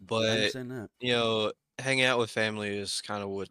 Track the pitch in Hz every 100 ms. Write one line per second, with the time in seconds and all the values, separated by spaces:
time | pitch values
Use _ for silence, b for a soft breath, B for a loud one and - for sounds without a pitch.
0 | 95 113 110 110 107 131 123 127 101 _
1 | 123 120 113 110 104 - _ - 131 131
2 | 127 123 113 - 110 107 104 101 98 -
3 | - 104 101 98 95